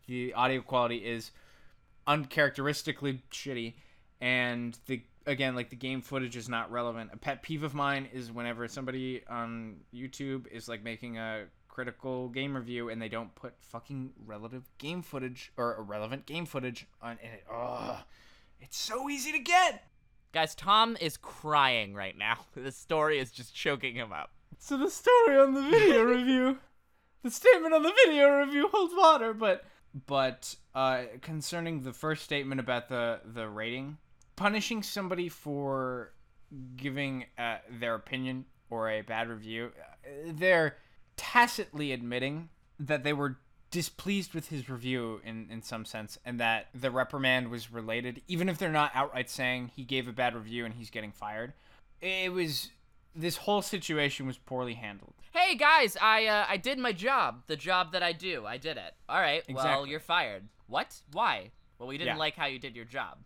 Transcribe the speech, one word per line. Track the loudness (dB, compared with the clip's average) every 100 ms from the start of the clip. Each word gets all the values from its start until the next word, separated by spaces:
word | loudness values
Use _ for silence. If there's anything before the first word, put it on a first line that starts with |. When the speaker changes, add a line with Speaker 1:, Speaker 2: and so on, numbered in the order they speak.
| -6
Speaker 1:
The | -6 -4
audio | 2 2 2
quality | 0 2 2 0
is | -4 -6 -8 -18 -20 -20 -20 -20 _ -10 0
uncharacteristically | 0 0 2 2 2 -2 -2 -4 -4 -4 -4 -8
shitty, | -12 -8 -6 -6 -10 -20 -20 _ _
and | 0 2 0 -2 -6 -8 -8
the, | -8 -8 _ -6
again, | -2 -2
like, | -2 -8
the | -8
game | -6 -6
footage | -4 -6 -4 -8
is | -6
not | -6 -4
relevant. | -4 -4 -6 -10
A | -8
pet | -6 -6
peeve | -6 -6
of | -4
mine | -2 0 -2 -4
is | -10 -10
whenever | -8 -6 -6 -8
somebody | -8 -6 -6 -6 -8 -8
on | -8 -6 -8 -12 -16 -18
YouTube | -14 -14 -10 -6 -6 -8
is, | -14 -10
like, | -10
making | -8 -10 -10 -8
a | -6 -8 -10 _ _
critical | -8 -8 -8 -6 -6 -6
game | -4 -4 -4
review | -6 -6 -6
and | -6
they | -6
don't | -6 -8 -14
put | -18 _
fucking | -16 -16 -12 -10 -10 -12 -16
relative | -14 -12 -14 -16 -14
game | -8 -8
footage | -8 -8 -8 -10 -16 -4
or | -4 -4
relevant | -8 -8 -6 -8 -8
game | -8
footage | -6 -6 -6 -8 -16 -16
on, | -14 -14
and | -16
it, | -18 -12
ugh, | -8 -6 -6 -6 -8 -12 -20 -20 -20 _ _
it's | -14 -8
so | -6 -4 -4
easy | -4 -2
to | -4
get. | 4 6 6 2 -14 _ _ _ _
Speaker 2:
Guys, | -2 -2 -2
Tom | 4 6 6 2
is | -4 -6
crying | -14 -12 2 4 6 4 -2
right | -6 -8 -4
now. | -2 -2 -4
<laughs> | -10
This | -10 -12
story | -2 2 2 2
is | -2
just | -8 -16
choking | -4 -2 -2 -4
him | -6 -8
up. | -8 -10 -14 _ -20
Speaker 1:
So | -6 -2
the | -2
story | 0 8 8 10 10
on | 8
the | 6
video | 6 8 10 8
Speaker 2:
<laughs> | 8 6
Speaker 1:
review, | 4 4 4 2 -8 _ _ _ _ _
the | -8
statement | 6 8 8 8
on | 4
the | 6 8
video | 8 10 8 8
review | 4 2 4
holds | 4 2 8
water, | 8 8 4
but, | 0 2 2 -2 -20 -18 -16 -2
but, | 0 0 -2 -14 -14 -10
uh, | 0 2 2 -4 -12
concerning | -8 -8 -6 -4 -4 -4
the | -6
first | -6 -4 -4
statement | -2 -4 -2 -4
about | 0 -2 -2
the, | -2 -2 -2
the | -8 -10 -8
rating, | -6 -6 -6 -8 -14 _ -20 _ -2
punishing | 0 0 -2 -6
somebody | -6 -6 -4 -4 -4
for | -8 -8 -4 -2 -2 -4 -6 -10 -18 -20 _ -20 -16 -16 -10
giving, | -8 -4 -4 -6 -10 -6
uh, | -6 -6 -10 -6
their | -4
opinion | -4 -4 -6 -4 -6 -10 _ _
or | -4 -2
a | -4
bad | -4 -4 -4
review, | -6 -8 -8 -8 -12 -20 -20
uh, | -18 -12 -10
they're | 0 6 6 6 0 _ -20 -20 -12
tacitly | 2 4 4 2 -8 -6 -4
admitting | -4 -4 -2 -2 -4 -10 _ _ -12
that | -2 0
they | 0
were | 0 -2 -4 _ _ -8
displeased | -6 -6 -6 -2 -2 -2
with | -8 -8
his | -8 -8
review | -8 -2 -2 -2 -6
in, | -10 -12 -12
in | -12
some | -10 -10
sense, | -8 -10 -12 -12
and | -10 0
that | 2 2 -2
the | -4 -2
reprimand | 0 0 0 2 2 0
was | -8 -8
related, | -10 -4 -4 -4 -10 -6
even | -2 0
if | 0
they're | 0
not | 2 2
outright | 2 -2 -2 -6
saying | -2 -2 -2 -6 -12
he |
gave | -4 -4 -2
a |
bad | 0 0
review | 0 -8 -6
and | -6
he's | -8 -10
getting | -10 -10
fired. | -10 -10 -8 -10 -12 _ -20 _ -8
It | -4 -2 -2
was, | -2 -2 -2 -6 _ _ -20 _
this | -6 -4 -4
whole | 2 0
situation | 0 -6 -2 0 0 -2 -8
was | -8
poorly | -8 -6 -6
handled. | -6 -10 -14 -18 -20 -6
Speaker 2:
"Hey, | 2 2 6
guys, | 6 8 6 4
I, | 4 4 4
uh, | 2 2
I | 0
did | -2 -2
my | -2
job. | -2 0 2 0 -2 -8
The | -8
job | 0 0 0
that | 0
I | 0
do. | -2 -4 -6 -6
I | -8
did | -6 -8
it. | -10 -16 -2
All | 2
right, | 2 2 -2
well, | -2
Speaker 1:
Exactly. | 0 0 -2
Speaker 2:
you're | -8
fired." | 0 0 0 -6 -14 _ -4
"What? | -2 -2 -10 -10
Why?" | 0 0 0 -6 -20 _ _
"Well, | -10
we | -4
didn't | -2
Speaker 1:
Yeah. | 0
Speaker 2:
like | -2 0
how | -4
you | -4
did | -10 -12
your |
job." | -10 -8 -8 -10